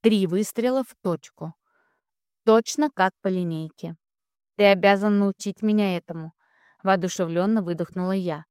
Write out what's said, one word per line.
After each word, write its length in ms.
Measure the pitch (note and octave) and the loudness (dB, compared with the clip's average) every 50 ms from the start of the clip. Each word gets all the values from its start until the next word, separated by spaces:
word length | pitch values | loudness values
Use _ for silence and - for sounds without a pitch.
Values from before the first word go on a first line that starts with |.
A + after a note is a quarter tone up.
Три 260 | - A3+ A3 G#3 F#3+ | 4 4 2 4 0
выстрела 560 | F3 E3+ G3 G#3+ - - - A3+ B3+ B3+ C4+ B3+ | 0 0 -2 -4 -4 -4 -4 -2 -2 -2 -2 -4
в 100 | - - _ _ | -6 -12 _ _
точку. 520 | F#3+ E3+ D#3 - - _ _ E3 D#3+ D#3+ _ _ _ _ _ _ _ _ _ _ _ _ _ _ _ _ _ _ | -6 -6 -6 -8 -18 _ _ -14 -14 -14 _ _ _ _ _ _ _ _ _ _ _ _ _ _ _ _ _ _
Точно 460 | A3 A3 A3+ A#3 - - - D4 D4+ | 4 4 4 2 0 -4 -2 -4 -4
как 220 | _ - F#3+ F#3 - _ _ | _ 0 0 0 0 _ _
по 60 | G3+ | -4
линейке. 680 | F#3 F#3 F3+ E3+ E3 D#3+ D#3+ D#3 _ _ - E3 E3 _ _ _ _ _ _ _ _ _ _ _ _ | -4 -2 -4 -4 -6 -6 -8 -10 _ _ -14 -14 -14 _ _ _ _ _ _ _ _ _ _ _ _
«Ты 80 | - G#3 | 4 6
обязан 540 | G3+ G3 F#3 F3 G3 G3+ G3 G3+ G#3 G#3 G3+ | 6 6 6 6 4 4 4 2 0 2 2
научить 440 | G3+ G3+ F#3+ _ - G3+ F#3+ _ - | 2 0 0 _ -8 -10 -8 _ -2
меня 340 | G#3+ G#3+ G#3+ G#3 G3 F3+ | 0 2 2 2 0 -2
этому», 360 | E3+ - _ E3+ E3 D#3+ D#3+ _ _ _ _ _ _ _ _ _ _ _ | -4 -6 _ -12 -12 -12 -14 _ _ _ _ _ _ _ _ _ _ _
воодушевлённо 800 | F#3+ F#3+ F#3+ E3+ F#3 - - F#3 E3 E3 E3+ F3+ G3+ A3 A3+ F#3+ | 0 0 0 0 -4 -4 -4 -4 -2 -2 -2 0 0 0 0 -2
выдохнула 500 | E3+ F3 D#3+ F3 - - F#3 F3+ F#3 F#3+ | -4 -4 -6 -6 -8 -6 -6 -4 -4 -4
я. 320 | G3 F#3 F3 D#3 D3 D#3+ _ | -4 -4 -4 -6 -8 -12 _